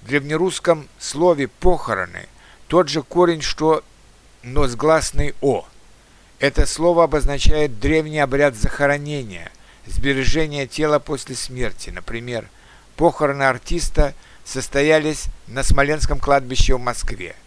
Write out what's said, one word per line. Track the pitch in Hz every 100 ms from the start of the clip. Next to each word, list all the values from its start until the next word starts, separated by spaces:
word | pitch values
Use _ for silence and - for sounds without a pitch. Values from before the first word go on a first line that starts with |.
В | -
древнерусском | 143 143 156 185 165 - 165 135 -
слове | - 139 175 156 131
"похороны" | _ 185 175 - 101 90 87 - - - - -
тот | 160 165
же | 151
корень, | 139 170 175 165
что, | 143 - 156 156 - _ _ _ _ _
но | 120 131 139
с | 117
гласной | 151 160 - - 147 -
"о". | 143 110 - - - - _ _ _ _
Это | 139 135 147
слово | - 165 170 165
обозначает | 156 131 143 - 151 151 113
древний | 190 160 156 156
обряд | 143 139 143 113
захоронения, | - - 143 143 143 147 117 87 82 - - - -
сбережения | - 139 135 131 147 156 147 139
тела | - 151 147
после | - 143 - 131
смерти. | - 127 120 - -
Например, | 85 - 113 120 120 104 - - - - -
похороны | 165 - 151 139
артиста | 135 123 - 170 156 - 147 - - -
состоялись | - 131 - 139 147 156 151 151 - - -
на | 120
Смоленском | 135 139 139 151 - 143
кладбище | - 139 127 127 - 131
в |
Москве. | 123 120 - 104 87 -